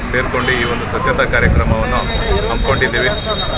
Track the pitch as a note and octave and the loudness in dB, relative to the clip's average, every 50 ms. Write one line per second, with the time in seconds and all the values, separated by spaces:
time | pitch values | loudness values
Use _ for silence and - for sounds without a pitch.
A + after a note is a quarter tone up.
0 | - - B2 B2+ C3 - - B2 B2 B2+ B2+ A#2+ A#2 A#2+ A#2+ A#2 A#2 A2 A#2+ A2 | -4 -2 -2 -2 -2 -2 -2 -2 0 0 0 0 0 -2 -2 -2 -4 -4 -4 -2
1 | - C3+ B2+ B2+ B2+ A#2+ B2+ A#2 A#2+ A#2 - A#2 A#2 A2+ A2+ A2 A2 B2 B2 A#2 | -2 0 0 0 0 2 2 2 4 4 4 4 4 2 2 0 0 0 0 0
2 | - - - - - - - - - A3+ - - - C#3 C3+ A#2+ C3 A#2+ A#2+ A#2+ | 0 0 -2 -2 0 0 0 0 0 -2 -2 0 0 0 2 2 0 0 0 0
3 | B2+ B2+ - - - A3 G#3 - - - - | 0 0 0 -2 -2 -4 -2 -2 -2 -2 -2